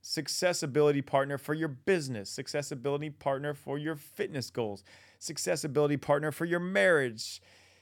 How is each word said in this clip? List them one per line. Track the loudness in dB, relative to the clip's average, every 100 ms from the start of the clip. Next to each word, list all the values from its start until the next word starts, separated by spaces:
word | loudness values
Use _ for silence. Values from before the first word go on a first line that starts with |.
Successability | -8 -6 -4 0 0 0 0 4 6 4
partner | 2 2 2 -2
for | -4
your | -2 -4
business, | -2 0 0 0 -6 -6 -8
successability | -6 -4 -4 -4 -2 -2 -4 -6
partner | -2 -2 -4
for | -6 -6 -6
your | -4
fitness | -6 -8 -6 -6 -4 -4
goals, | -4 -4 -6 -14 -20 -20 _
successability | -10 -4 -2 0 0 2 4 2
partner | 2 2 2
for | -2
your | 0 0
marriage. | 2 4 6 6 4 -2 -10 -12 -16 -20 _ _